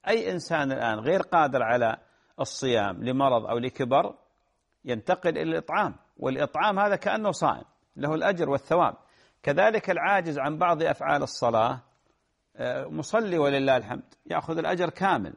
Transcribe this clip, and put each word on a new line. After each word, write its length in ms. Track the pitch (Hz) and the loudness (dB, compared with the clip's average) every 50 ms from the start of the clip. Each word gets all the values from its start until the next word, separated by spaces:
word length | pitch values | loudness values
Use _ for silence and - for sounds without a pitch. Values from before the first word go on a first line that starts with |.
| - | 0
أي 240 | - 214 226 - 190 | 0 0 0 0 -2
إنسان 400 | 185 170 - - 170 156 143 135 | -4 -4 -4 -2 0 0 0 0
الآن 280 | 135 127 120 117 107 107 | -2 0 0 -2 -2 0
غير 220 | 113 143 180 190 | 0 2 2 2
قادر 420 | - - - 165 156 139 127 131 117 | 2 2 4 4 4 4 2 0 2
على 340 | 110 120 123 117 113 110 - _ _ _ _ _ _ _ - | 2 2 4 4 2 0 -2 _ _ _ _ _ _ _ -8
الصيام 640 | 139 - - - - 131 120 110 101 101 92 101 110 | -8 -6 -6 -4 -2 2 2 2 2 0 -2 -4 -4
لمرض 420 | 123 127 135 139 135 127 117 107 | -2 0 2 2 4 4 2 0
أو 120 | 104 113 | 0 -4
لكبر 580 | 120 120 127 - - 135 120 135 143 175 - - _ _ _ _ _ _ _ _ _ _ _ _ _ _ | -2 -2 -4 -4 -4 -2 2 2 2 2 2 -6 _ _ _ _ _ _ _ _ _ _ _ _ _ _
ينتقل 440 | 143 123 110 104 - 185 - - 175 | -6 -6 -4 0 -2 -2 0 0 -2
إلى 140 | 160 143 156 | -2 0 -2
الإطعام، 520 | 160 160 165 - - 160 196 208 175 143 - _ _ _ | -2 -2 -4 -4 -2 -2 -2 -2 -2 -4 -10 _ _ _
والإطعام 640 | - - 131 131 131 147 131 - 151 180 214 196 196 | -6 -4 -4 -2 -2 -4 -4 -2 0 0 0 2 2
هذا 160 | 202 208 202 | 2 0 0
كأنه 360 | - - 202 190 220 214 202 | 0 -2 -2 -2 0 -2 -2
صائم، 320 | 170 - 170 143 90 64 - _ _ _ _ _ _ | -2 0 0 0 0 -2 -8 _ _ _ _ _ _
له 200 | - 139 147 156 | -6 -4 -4 -2
الأجر 340 | 156 - 190 208 170 160 147 | 0 0 0 0 0 -2 -2
والثواب. 440 | 139 139 - - 160 175 165 107 - - _ _ _ _ _ _ _ _ - | -2 -4 0 0 2 2 2 2 0 -6 _ _ _ _ _ _ _ _ -4
كذلك 460 | 147 143 160 196 220 220 214 - 196 | -2 2 4 4 4 2 0 -2 -2
العاجز 500 | 180 160 147 185 202 196 170 165 147 139 | -2 0 0 0 0 0 0 -2 -4 -4
عن 180 | 131 151 156 | -4 -4 -2
بعض 260 | 156 180 175 170 151 165 | 0 2 2 2 2 0
أفعال 400 | 156 147 - 147 147 151 143 143 | -2 -2 -2 0 0 0 0 0
الصلاة، 580 | 127 - - - 117 113 110 110 123 131 123 - _ _ _ _ _ _ _ _ _ _ _ _ _ _ | -4 -4 -2 0 2 4 4 2 2 0 -4 -12 _ _ _ _ _ _ _ _ _ _ _ _ _ _
آه، 300 | 131 123 123 127 135 135 | -8 -6 -4 -4 -6 -6
مصلي 520 | - 156 156 151 - - 226 226 202 175 | -8 -8 -8 -6 0 0 0 0 2 0
ولله 400 | 165 147 143 139 139 135 135 131 | 2 2 2 2 2 4 4 4
الحمد، 360 | 123 110 - 123 - - _ _ _ _ | 2 2 -4 -10 -12 -12 _ _ _ _
يأخذ 320 | - 170 160 - - 165 | -4 -4 -4 -4 -4 -6
الأجر 320 | 170 160 160 180 175 180 156 | -4 -2 -2 -2 0 -2 -4
كامل 440 | - - 190 196 175 127 95 - - | -2 -2 0 0 0 0 -2 -6 -12